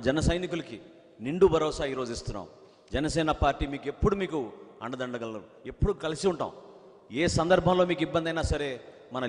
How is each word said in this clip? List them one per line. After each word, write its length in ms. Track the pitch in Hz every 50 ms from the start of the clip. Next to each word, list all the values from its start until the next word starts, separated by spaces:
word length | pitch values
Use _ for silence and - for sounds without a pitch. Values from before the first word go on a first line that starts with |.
| 113
జన 120 | 131 139 156 -
సైనికులకి 500 | 165 170 180 180 175 175 165 147 - 117 95 - - - - - - - -
నిండు 260 | 110 131 160 180 196 180 160
భరోసా 300 | 160 156 156 143 - 151 139 131
ఈరోజు 180 | 131 127 117 117
ఇస్తున్నాం. 340 | 110 - 120 107 98 87 - - - - - - _ _ -
జనసేన 400 | - 131 151 151 120 165 160 156 143 - 156
పార్టీ 220 | 143 143 - 151 139 143
మీకు 140 | 135 - 143 -
ఎప్పుడు 220 | - - 208 202 202
మీకు 180 | 190 147 156 147 117 107 - - - - - - 107
అండదండగలరు, 640 | 117 131 127 127 123 120 117 113 113 110 104 87 - - - - 127
ఎప్పుడు 220 | 131 - - 202 196 - 165
కలిసి 220 | 156 160 - - 196
ఉంటాం. 200 | 175 143 127 90 - - - - - - - - - - - -
ఏ 120 | 107 131 170 170 - 165
సందర్భంలో 440 | 160 175 185 175 165 175 180 185 180 180
మీకు 120 | 170 156 156
ఇబ్బంది 220 | 156 151 165 160 165
అయినా 120 | 160 165 147 -
సరే 180 | 156 143 147 139 127 113 - - - - - - 123
మన 120 | 127 127